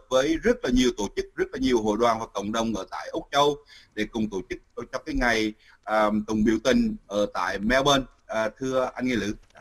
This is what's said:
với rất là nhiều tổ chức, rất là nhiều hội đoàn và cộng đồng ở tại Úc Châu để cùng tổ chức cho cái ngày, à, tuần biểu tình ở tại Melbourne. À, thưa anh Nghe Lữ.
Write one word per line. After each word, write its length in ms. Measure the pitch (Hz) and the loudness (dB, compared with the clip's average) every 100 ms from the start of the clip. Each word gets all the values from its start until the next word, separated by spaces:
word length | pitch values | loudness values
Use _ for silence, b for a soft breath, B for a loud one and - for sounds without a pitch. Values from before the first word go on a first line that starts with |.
| - | 2
với 280 | 131 143 160 | 0 2 2
rất 200 | 196 240 | 0 0
là 60 | 143 | 2
nhiều 160 | 127 127 - | 2 2 0
tổ 100 | 101 - | -4 -6
chức, 100 | 190 - | -8 -6
rất 120 | - | -6
là 80 | 139 | -2
nhiều 220 | 131 120 | 0 2
hội 160 | 107 104 | 2 2
đoàn 200 | 117 113 | 2 2
và 60 | 113 | -4
cộng 180 | 104 98 | -8 -4
đồng 240 | 113 113 101 | -2 -2 -4
ở 100 | 92 | -6
tại 160 | 95 - | -12 -8
Úc 160 | - - | -8 -2
Châu 240 | 143 147 143 B B B | 2 2 0 B B B
để 120 | - 107 | -6 -4
cùng 240 | 113 107 | -2 -4
tổ 120 | 95 90 | -4 -8
chức 100 | - _ - | -10 _ -16
cho 240 | 117 131 - | -10 -10 -6
cái 100 | 139 | 0
ngày, 380 | 123 113 110 107 b b | 2 2 0 -4 b b
à, 260 | - 107 107 107 107 | -2 2 2 0 -2
tuần 160 | 110 | 0
biểu 120 | 107 110 | 2 2
tình 320 | 135 120 113 107 - | 2 2 2 -4 -6
ở 180 | 101 104 | -2 -2
tại 260 | 98 90 98 | -2 -4 -2
Melbourne. 460 | 107 131 139 139 131 _ - | 2 2 4 2 0 _ -8
À, 240 | 110 110 - | -4 -4 -4
thưa 340 | 131 131 123 | -4 -2 -2
anh 140 | - 127 | -2 -2
Nghe 80 | 117 | -2
Lữ. 200 | 98 110 - b | -2 -6 -14 b